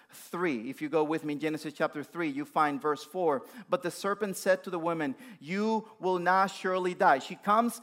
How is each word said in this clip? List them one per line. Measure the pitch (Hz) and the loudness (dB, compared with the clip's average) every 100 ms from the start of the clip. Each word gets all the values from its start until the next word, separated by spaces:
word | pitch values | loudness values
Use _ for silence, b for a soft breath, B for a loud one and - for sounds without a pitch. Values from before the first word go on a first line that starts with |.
| B | B
three. | - - 175 180 120 120 | -20 -10 -4 -2 -2 -4
If | 131 | -8
you | 151 | -2
go | 156 | 0
with | 151 160 | 2 0
me | 151 | -4
in | 147 | -4
Genesis | 156 156 156 | -4 -4 -6
chapter | - 156 151 | -2 -2 -2
three, | 135 170 160 | -10 -6 -4
you | 139 | -4
find | 147 170 151 139 | -2 2 2 2
verse | 151 143 | 0 -2
four. | - 185 165 135 - 247 B | -4 -2 2 0 -2 -16 B
"But | 180 | -2
the | 175 | -2
serpent | - 202 202 208 180 | -4 -4 -2 -4 -2
said | 196 185 | 2 2
to | 196 | 0
the | 180 | -4
woman, | 165 165 143 127 B 196 | -2 0 -2 -4 B -16
'You | 143 196 220 220 220 B | -6 -2 0 0 -4 B
will | 180 185 | -2 0
not | 175 190 190 | 4 4 4
surely | - 190 185 180 | 0 -2 0 -2
die.'" | 175 185 135 | 4 6 6
She | - | 2
comes, | 180 202 214 233 - | -4 2 4 4 -2